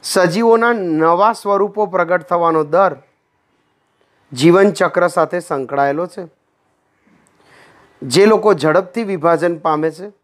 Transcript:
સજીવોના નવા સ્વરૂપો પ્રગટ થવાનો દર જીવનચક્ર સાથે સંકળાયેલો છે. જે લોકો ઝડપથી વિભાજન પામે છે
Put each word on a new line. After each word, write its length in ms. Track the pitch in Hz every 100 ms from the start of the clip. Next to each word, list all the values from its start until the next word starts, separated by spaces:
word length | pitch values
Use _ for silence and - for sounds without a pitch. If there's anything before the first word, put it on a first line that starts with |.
સજીવોના 680 | - - 180 180 233 226 233
નવા 600 | 233 185 156 160 175 208
સ્વરૂપો 520 | 226 202 202 202 214 208
પ્રગટ 380 | 180 170 180
થવાનો 400 | 175 175 170 160
દર 340 | 151 165 196 135 _ _ _ _ _ _ _ _ _ _ _ _ _
જીવનચક્ર 760 | 131 156 175 202 185 175 - 175
સાથે 320 | 175 160 175
સંકળાયેલો 680 | 170 139 131 139 139 143 175
છે. 200 | - 170 _ _ _ _ _ _ _ _ _ _ _ _ _ _ _ _ _
જે 220 | 135 135 208
લોકો 280 | 214 214
ઝડપથી 500 | 175 156 160 185 -
વિભાજન 540 | 214 185 165 165 170 170
પામે 340 | 160 156 160
છે 200 | 156 202 202